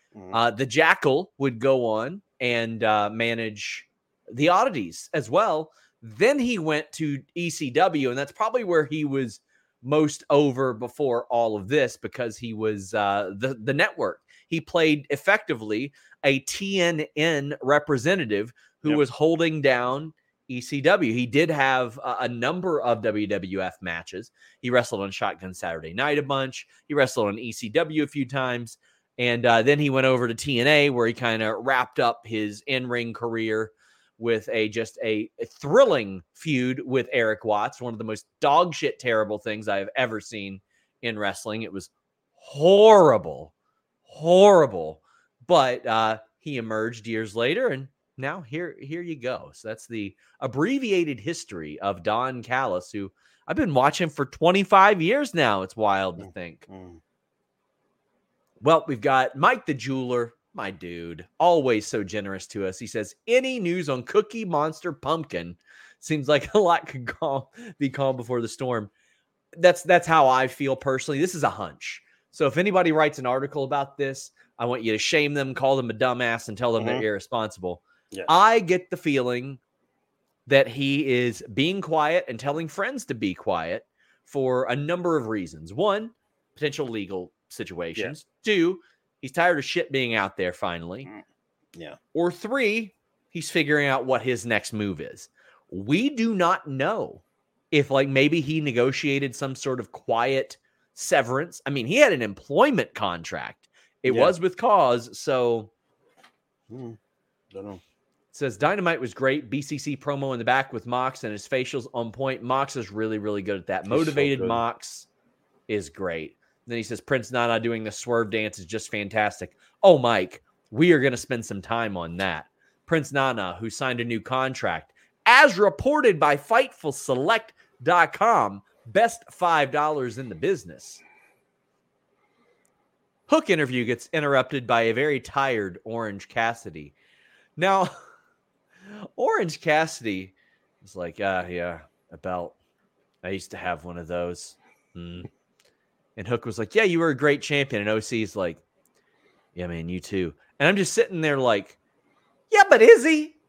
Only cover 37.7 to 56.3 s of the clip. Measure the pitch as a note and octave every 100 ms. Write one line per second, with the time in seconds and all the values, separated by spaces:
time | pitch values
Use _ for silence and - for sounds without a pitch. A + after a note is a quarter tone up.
37.7 | - B2 A2 A2 G#2+ - - C#3+ D3+ F3+
38.7 | C3+ C#3 - B2+ A2 G#2 G#2 A2+ G#2+ G#2+
39.7 | G2 G2 - B2 A2 - A2 G2 F#2+ _
40.7 | _ _ _ A#2 G#2+ G2+ F#2+ A2 G#2+ G#2+
41.7 | F#2+ - _ _ _ _ _ - C#3+ E3
42.7 | G3+ A3 G#3 D#3 A2 E2+ C2+ D#2 _ _
43.7 | _ _ _ _ - D#3+ F#3 G#3 F#3 C#3
44.7 | F#2 D#2 D#2+ _ _ _ _ - E3+ C3
45.7 | B2+ B2 A2 A2 A2 - _ D#3 C3+ A2+
46.7 | A2 A2+ A#2 A2 A2 A2 G#2+ A#2+ G3 B3
47.7 | C3+ C3+ _ _ - C#3 F#3 A#2+ D3+ F3
48.7 | - C#3 E3 F3 D3 A#2+ B2 - - A2
49.7 | A2 - A2+ G2+ - _ - C3+ B2 F#3
50.7 | C4+ A#3+ F#3+ D#3 B2 B2+ E3 - F2 D2+
51.7 | D2 G2+ F#2 F2 A2 C3 B2+ A#2 B2+ C3
52.7 | F#2+ - G#2 G2 _ _ _ - F#3 A#3+
53.7 | C3 C#3 - E3 - C#3 - E3 F#3+ G3
54.7 | G3 G3 G3 E3 C4+ C#4 E3+ B2+ G2 F#2+
55.7 | A2+ G#2+ G2 F#2+ F2 G2